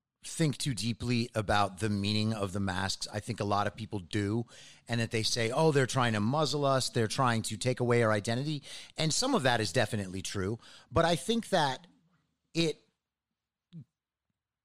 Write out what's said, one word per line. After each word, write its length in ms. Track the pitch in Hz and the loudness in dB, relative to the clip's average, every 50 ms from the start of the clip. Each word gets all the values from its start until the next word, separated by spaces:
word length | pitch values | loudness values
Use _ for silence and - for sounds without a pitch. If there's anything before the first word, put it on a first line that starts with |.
| _ _ _ _ - | _ _ _ _ -16
think 320 | - - - 165 147 - | -8 -2 0 0 0 0
too 160 | - - 147 123 | 0 -2 -4 -2
deeply 560 | 95 104 117 113 - - 120 123 117 117 - - | -2 -2 -4 -4 -2 -2 0 0 0 0 -2 -2
about 440 | 110 101 85 107 104 101 95 95 - | -4 0 2 2 2 2 0 0 -2
the 100 | 113 107 | -2 0
meaning 440 | 104 98 98 104 107 107 107 110 113 | 0 0 0 0 2 2 2 0 0
of 180 | 104 101 95 | -2 -2 -4
the 80 | 90 101 | -2 -2
masks. 480 | 98 95 90 95 95 95 - - - - - | -2 -2 -2 -2 -2 -4 -4 -6 -8 -8 -8
I 80 | 107 | -8
think 180 | - - 104 - | -6 -6 -6 -4
a 60 | 104 | -2
lot 200 | 101 101 101 101 | 0 2 2 0
of 120 | 104 - | 0 -2
people 220 | - 110 - 117 101 | -6 -10 -8 -8 -10
do, 460 | 85 - - 104 101 101 110 120 117 - - - - - - - _ - | -8 -4 -2 -2 0 0 -2 -2 -4 -6 -12 -20 -20 -20 -20 -18 _ -6
and 100 | 117 120 | -2 -2
that 120 | 113 - | -2 0
they 120 | - 110 107 | -2 -2 0
say, 280 | - - 120 113 113 | 0 0 0 0 0
"Oh, 200 | - 151 160 160 | 2 2 2 4
they're 140 | 139 143 127 | 4 4 2
trying 240 | - - 135 120 120 | 2 2 2 2 2
to 80 | 110 104 | 2 2
muzzle 460 | 104 117 139 160 156 127 143 147 139 | 2 2 2 0 0 0 0 0 0
us. 240 | 135 135 131 - - | 2 2 2 0 0
They're 180 | - 123 110 | 0 0 0
trying 360 | 104 - - 135 120 117 110 98 | 0 0 0 2 2 2 0 -2
to 120 | - 113 | -4 -6
take 240 | - - 127 123 - | -4 -2 -2 0 0
away 240 | 123 120 120 120 117 | 2 4 4 6 6
our 80 | 107 | 4
identity." 500 | 107 104 98 117 117 123 143 156 151 139 - - - - - - - | 4 2 0 -2 -2 -2 -2 -4 -6 -6 -8 -12 -16 -16 -18 -12 -4
And 160 | - 156 156 - | -2 0 0 2
some 200 | - 240 277 269 | 2 2 2 2
of 100 | 180 127 | 4 4
that 180 | 131 120 110 | 4 4 4
is 100 | 107 92 | 2 0
definitely 500 | - 127 107 - 117 104 95 92 90 95 | 2 0 0 0 0 -4 -4 -4 -6 -8
true. 380 | - - - 101 92 98 117 - - - - - - - | -8 -6 -4 -2 -2 -2 -4 -6 -10 -18 -20 -20 -10 -2
But 140 | 117 165 165 | 2 2 4
I 100 | 165 175 | 4 2
think 320 | 160 - - 233 233 - | 0 0 -2 -2 -2 -2
that 400 | - 196 170 147 135 127 - - - _ _ _ _ _ _ _ _ _ _ _ _ - | 0 2 2 2 2 0 -4 -12 -20 _ _ _ _ _ _ _ _ _ _ _ _ -2
it, 280 | 160 170 156 143 - _ _ _ _ _ _ _ _ _ _ _ _ _ _ _ _ _ _ - 160 117 _ _ _ _ _ _ _ _ _ _ _ _ _ _ _ _ | 0 0 0 -2 -6 _ _ _ _ _ _ _ _ _ _ _ _ _ _ _ _ _ _ -20 -20 -20 _ _ _ _ _ _ _ _ _ _ _ _ _ _ _ _